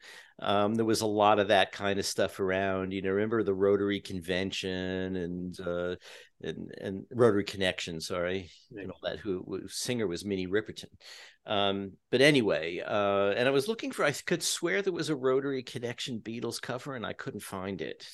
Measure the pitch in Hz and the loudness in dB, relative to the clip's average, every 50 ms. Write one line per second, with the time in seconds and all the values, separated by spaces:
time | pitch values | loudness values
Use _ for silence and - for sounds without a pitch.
0 | - - - - - - _ - - 101 101 101 101 104 113 113 113 110 110 107 | -8 -18 -20 -20 -20 -20 _ -6 -2 2 2 4 4 4 2 2 2 2 2 2
1 | 113 107 104 104 104 104 107 104 101 101 107 95 95 - - - 101 101 98 101 | 2 2 4 6 6 8 8 6 6 6 6 6 4 4 0 -2 -2 0 0 0
2 | 92 - - - 101 92 - - 98 92 92 95 98 98 95 95 95 95 95 98 | -2 -2 0 0 0 0 0 -2 -2 0 0 2 2 0 0 0 -2 -2 -4 -2
3 | 92 95 95 101 107 110 117 113 101 95 98 92 98 98 101 98 101 101 101 98 | 0 0 2 2 2 2 2 0 2 2 2 4 6 6 6 6 4 2 0 -2
4 | - - 98 90 80 87 90 90 95 95 - - - 95 92 92 92 92 92 92 | -4 -6 -8 -6 -2 -2 0 0 0 0 -2 -4 -4 -2 -2 -2 -2 -2 -2 -2
5 | 92 92 92 92 87 85 87 90 90 90 85 - 92 87 87 87 87 90 90 85 | -2 -2 -2 -4 -4 -4 -4 -6 -6 -8 -8 -6 -6 -4 -2 -2 -2 -4 -4 -6
6 | - - - - - - _ - - 85 80 87 87 - - - - 107 95 95 | -10 -16 -20 -20 -20 -20 _ -12 -8 -8 -8 -8 -10 -12 -12 -10 -8 -6 -6 -6
7 | - - - 120 123 117 101 101 98 - - 98 95 92 87 - - 90 85 80 | -8 -4 2 4 6 6 6 4 0 -2 -2 0 0 0 0 -2 -4 -6 -6 -8
8 | 80 - 92 90 87 90 92 98 90 87 - - - - 123 101 92 92 87 - | -6 -6 -4 -2 -2 -2 -2 -4 -6 -10 -16 -20 -20 -16 -14 -12 -10 -12 -10 -8
9 | - 90 - - - 107 92 92 - - 95 95 - 95 - - - - 123 120 | -8 -8 -8 -6 -4 -4 -4 -4 -4 -6 -8 -8 -8 -8 -8 -6 -4 -2 -2 -2
10 | 110 90 85 85 92 101 98 95 92 90 92 107 107 - 92 - - - - - | -2 -2 -4 -4 -4 -2 -2 -2 -2 0 0 -2 -2 -4 -8 -14 -16 -18 -18 -20
11 | - - - - - - - _ - - 107 101 101 98 98 98 98 95 87 - | -20 -20 -20 -20 -20 -20 -20 _ -6 -2 0 2 2 2 2 0 -2 -6 -10 -14
12 | _ _ - 123 135 151 151 131 113 95 80 76 80 85 90 87 - - 113 104 | _ _ 4 6 8 8 8 8 6 4 2 2 0 -2 -4 -6 -4 -2 0 2
13 | 101 101 101 98 98 101 101 113 123 135 139 139 131 220 226 - - 269 247 - | 2 2 4 4 4 2 2 2 2 4 4 2 2 0 -2 -4 -6 -6 -2 0
14 | 170 147 139 - - - 185 165 - - - - 175 170 185 196 196 196 175 160 | 0 0 0 -2 -2 -2 -2 -2 0 -2 -2 -2 -2 -2 0 0 0 0 -2 -2
15 | 156 139 160 127 127 131 131 139 139 143 135 131 123 - - 123 120 117 123 - | -2 -2 -2 0 2 2 4 2 2 0 -2 -4 -6 -8 -8 -8 -6 -6 -6 -6
16 | - - 123 107 - 110 113 120 117 117 113 - - - 120 123 - 147 135 120 | -6 -6 -6 -6 -8 -8 -8 -6 -4 -6 -6 -6 -6 -6 -6 -6 -6 -8 -8 -6
17 | 101 92 - - - - - 104 - - 101 95 92 98 98 82 76 55 - - | -6 -6 -8 -6 -4 -4 -4 -4 -6 -8 -6 -6 -4 -4 -4 -4 -4 -6 -8 -10
18 | - - | -14 -16